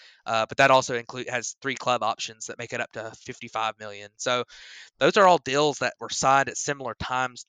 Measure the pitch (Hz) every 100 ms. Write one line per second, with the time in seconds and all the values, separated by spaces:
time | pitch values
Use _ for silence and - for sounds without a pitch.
0 | - _ - 113 110 - 135 131 127 123
1 | 117 127 127 123 110 - 135 123 - 120
2 | 107 - - 110 - 113 117 120 120 117
3 | 110 104 - 123 120 113 110 107 107 101
4 | 101 107 131 123 120 - - - - -
5 | 143 220 190 170 131 139 151 135 123 -
6 | 113 - 135 135 135 - - 143 127 110
7 | - 127 127 120